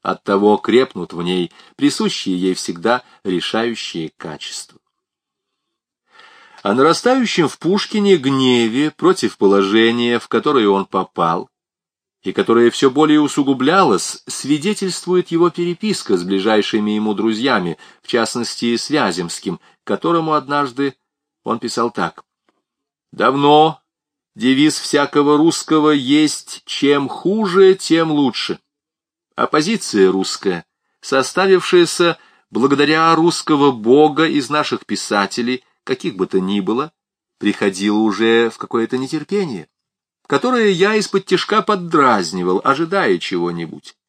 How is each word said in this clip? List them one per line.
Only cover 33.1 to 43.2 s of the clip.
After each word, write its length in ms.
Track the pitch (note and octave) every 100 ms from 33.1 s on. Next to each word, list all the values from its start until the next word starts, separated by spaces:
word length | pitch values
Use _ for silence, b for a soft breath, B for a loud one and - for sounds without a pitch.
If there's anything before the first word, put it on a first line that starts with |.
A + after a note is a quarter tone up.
| D#3+
русского 560 | E3+ D#3+ - D3 C#3+
бога 560 | B2 G#2+ C3+ D3+ C#3+ D#3+
из 200 | C#3+ B2
наших 380 | D3 D3 A#2+ -
писателей, 800 | G#2 - G#2 G2 - A#2+ B2+ _ _
каких 320 | - C3 -
бы 140 | G2 F2+
то 100 | F#2+
ни 220 | F#2 G2+
было, 320 | F#2 A2+ D#3 _ _ _ _ _
приходила 600 | G#2 G2 G#2 F#2+ G2+ G#2+
уже 500 | A2 G2 A2+ A#2 A#2
в 80 | -
какое-то 380 | - A#2 A2+ B2+
нетерпение, 720 | C3 D#3 D3 G3+ F3+ G2+ D2+ _ _ _ _ _ _
которое 400 | C#3 B3 B3+ G#3+
я 260 | F3+ G3 G#3+
из-под 300 | G3 G3 -
тишка 360 | F3+ - G#3+
поддразнивал, 960 | - G#3 F3 E3 C3+ A2 E2+ F#2 F2+ F#2+
ожидая 560 | B2+ C#3 E3 G3 D3+
чего-нибудь. 800 | F2